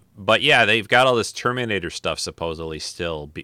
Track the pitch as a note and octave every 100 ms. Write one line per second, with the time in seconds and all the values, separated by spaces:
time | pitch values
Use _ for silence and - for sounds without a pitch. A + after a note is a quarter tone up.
0 | _ - G2 A2 C#3 C3+ G#2 A2+ G2 A#2+
1 | C3 A#2+ G2+ - A#2+ B2+ A#2 G2+ E2+ -
2 | F2 D#2 - - E2+ D#2 D#2+ D#2 - -
3 | E2+ D#2 D2 E2